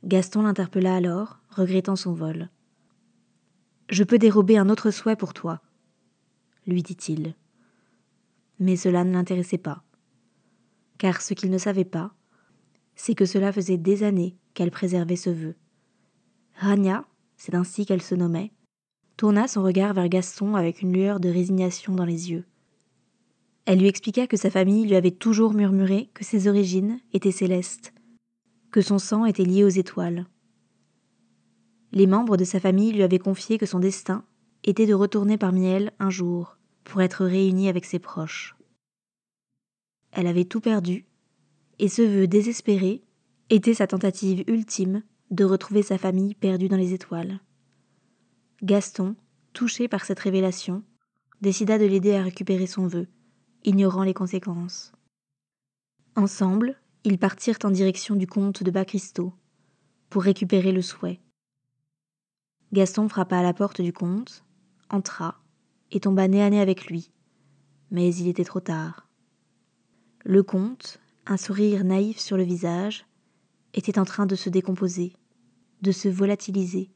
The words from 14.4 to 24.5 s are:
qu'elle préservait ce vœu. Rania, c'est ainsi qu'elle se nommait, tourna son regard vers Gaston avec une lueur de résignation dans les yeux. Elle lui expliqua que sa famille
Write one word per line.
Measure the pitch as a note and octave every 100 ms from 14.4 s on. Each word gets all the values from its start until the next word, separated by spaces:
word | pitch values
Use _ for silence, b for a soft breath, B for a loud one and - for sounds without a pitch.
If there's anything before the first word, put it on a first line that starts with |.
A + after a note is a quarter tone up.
| _
qu'elle | - F3
préservait | - F#3 F3+ E3+ F3
ce | F#3
vœu. | E3+ D#3+ D#3+ _ _ _ _ _ _ _ _ _
Rania, | - G3 G3+ F#3+ F#3+ - _ _ _
c'est | -
ainsi | F3+ F3+ -
qu'elle | G3+ F#3+
se | -
nommait, | F3+ F3 E3 G3+ _ _ _ _ _ _ -
tourna | G#3+ G#3 B3
son | G#3
regard | F#3+ F#3 G3
vers | F#3+ F3
Gaston | F3+ F3+ - G3+
avec | G#3 E3+ E3+
une | F#3
lueur | F#3 G3 G3+
de | F3+
résignation | F3 F3+ F#3+ F#3 F3+ -
dans | F#3 E3+
les | E3 F3
yeux. | E3+ F3 _ _ _ _ _ _ _ _ _ _ _ -
Elle | F#3+
lui | F#3+
expliqua | G3 - G#3 B3
que | G3+
sa |
famille | -